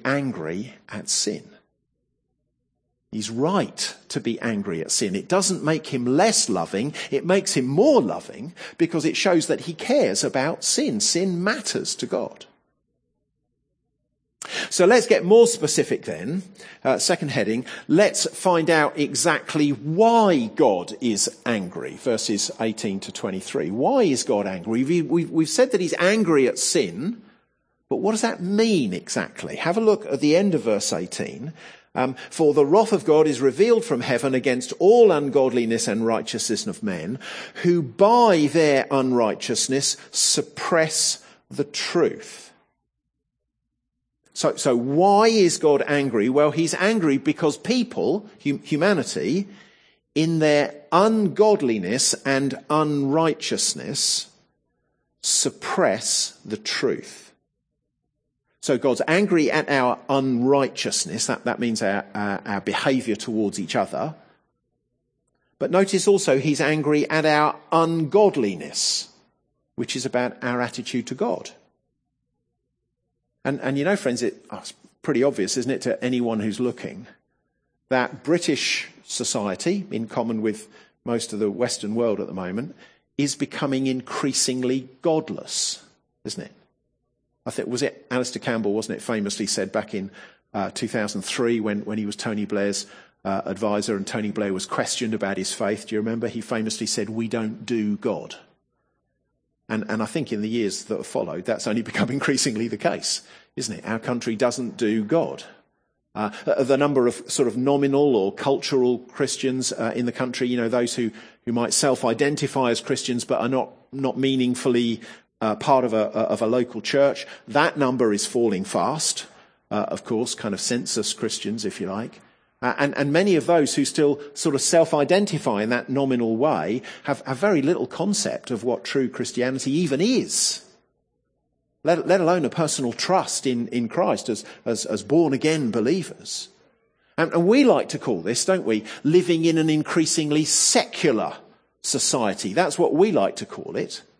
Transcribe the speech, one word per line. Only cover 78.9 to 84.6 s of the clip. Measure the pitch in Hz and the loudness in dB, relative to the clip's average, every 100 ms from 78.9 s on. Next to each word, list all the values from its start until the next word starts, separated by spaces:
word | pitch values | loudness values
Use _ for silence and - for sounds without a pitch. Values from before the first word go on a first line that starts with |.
| - | -16
society, | - - 113 117 101 92 165 202 170 | -12 -8 -4 -4 -4 -2 -2 -4 -4
in | 113 113 | -8 -4
common | 127 117 110 | -4 -2 -2
with | 107 104 - - _ _ 120 | -2 -4 -12 -20 _ _ -6
most | 117 - | -4 -4
of | 104 | -2
the | 104 | -2
Western | 95 123 - 104 | -2 -4 -4 -4
world | 113 117 98 | -2 0 -2
at | - | -6
the | |
moment, | 92 90 104 165 - - _ _ - | -8 -8 -8 -10 -14 -20 _ _ -4
is | 143 | -4
becoming | - 135 - 143 131 135 | -4 -8 -4 -2 0 -2
increasingly | 127 - - 143 - - 127 | -4 -6 -4 -2 0 -2 -2